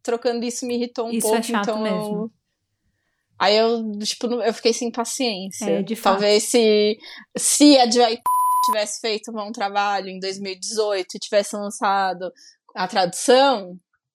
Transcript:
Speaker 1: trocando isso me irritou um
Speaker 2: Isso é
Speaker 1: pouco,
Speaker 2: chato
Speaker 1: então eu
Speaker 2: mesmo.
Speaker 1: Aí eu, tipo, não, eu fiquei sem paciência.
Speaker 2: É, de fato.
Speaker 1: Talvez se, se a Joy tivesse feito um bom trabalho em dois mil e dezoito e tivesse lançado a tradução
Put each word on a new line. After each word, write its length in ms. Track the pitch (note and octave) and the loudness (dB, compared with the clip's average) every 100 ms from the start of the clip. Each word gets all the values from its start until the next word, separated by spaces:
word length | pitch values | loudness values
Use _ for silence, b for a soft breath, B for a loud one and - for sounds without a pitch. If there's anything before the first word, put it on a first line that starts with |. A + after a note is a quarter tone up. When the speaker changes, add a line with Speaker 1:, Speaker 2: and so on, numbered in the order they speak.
Speaker 1:
trocando 420 | - A#3+ B3 A#3 | -4 -2 -2 -2
isso 220 | A#3 A#3 B3 | -4 -6 -4
me 80 | |
irritou 320 | A#3+ A#3+ B3 A#3 | -4 -4 -6 -4
um 40 | |
Speaker 2:
Isso 160 | A#3 G#3+ | -2 0
é 20 | |
Speaker 1:
pouco, 140 | A3+ A#3 | 0 0
Speaker 2:
chato 160 | A3 G3+ | -2 -2
Speaker 1:
então 60 | G#3+ | -2
eu 40 | |
Speaker 2:
mesmo. 480 | G#3+ F#3+ G#3+ G#3 A3+ _ _ _ _ _ _ _ _ _ _ - | -2 -2 -4 -6 -6 _ _ _ _ _ _ _ _ _ _ -2
Speaker 1:
Aí 180 | F#3+ G#3+ | 2 4
eu, 420 | A3+ A#3 A3 G#3 | 4 0 -4 -6
tipo, 260 | G#3+ - A#3 | -8 -6 -4
não, 140 | A#3+ | -2
eu 100 | G#3+ | -2
fiquei 200 | G#3+ A#3 | 0 0
sem 180 | A3+ A#3+ | 0 -4
paciência. 760 | A#3 A3+ - B3 F#3+ F#3+ - G#3 | -6 -6 -4 -4 -4 -8 -8 -4
Speaker 2:
É, 120 | G3 | -2
de 140 | F#3+ A3 | -2 -2
fato. 180 | G3+ | 2
Speaker 1:
Talvez 280 | G3 G#3 G#3 | 2 4 2
se, 520 | G#3+ A#3+ A3 G#3+ G#3 A3 B B B - | 2 2 4 4 2 -2 B B B -6
se 420 | - - D4 C4+ | -2 6 8 8
a 120 | A#3 | 6
Joy 280 | A#3+ A#3 A#3 - - - - B5+ | 4 2 2 0 2 2 2 2
tivesse 340 | A3 G#3+ - | 0 -2 -4
feito 320 | A#3 G#3+ - | -4 -4 -6
um 20 | |
bom 160 | A3+ G#3 | -10 -8
trabalho 580 | A3+ G3+ G3+ G3+ G3 F#3+ | -6 -4 -2 0 -2 -4
em 120 | F#3 | -8
dois 180 | F#3+ F#3+ | -8 -8
mil 140 | G3 | -10
e 60 | F#3+ | -10
dezoito 580 | F#3+ A3 G#3 G3 F3+ G#3 | -6 -2 0 -2 -4 -10
e 20 | |
tivesse 380 | - G#3 G3+ G#3 | -2 0 0 -4
lançado 760 | G3+ - G#3+ G3 F#3+ F3 F3+ - b b _ G#3 | -8 -4 0 2 0 -4 -8 -12 b b _ -8
a 100 | F#3 | -4
tradução 920 | G#3+ F3+ - - B3+ C#4 A3+ F#3 F3+ _ _ _ | 0 0 0 4 6 6 2 -4 -16 _ _ _